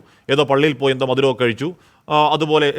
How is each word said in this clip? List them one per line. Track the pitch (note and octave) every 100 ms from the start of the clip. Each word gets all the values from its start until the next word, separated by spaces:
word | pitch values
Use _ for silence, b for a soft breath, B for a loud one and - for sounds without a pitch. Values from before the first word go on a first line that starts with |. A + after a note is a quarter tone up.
| b b -
ഏതോ | C#3 C#3
പള്ളിയിൽ | C#3 D#3 B2+
പോയി | C3+ C3
എന്തോ | C3
മധുരമൊക്കെ | B2+ C3+ B2
കഴിച്ചു, | A#2+ G#2+ D3+ F3 b b -
ആ, | D3+ D3+ D3+
അതുപോലെ | D#3 D3+ D3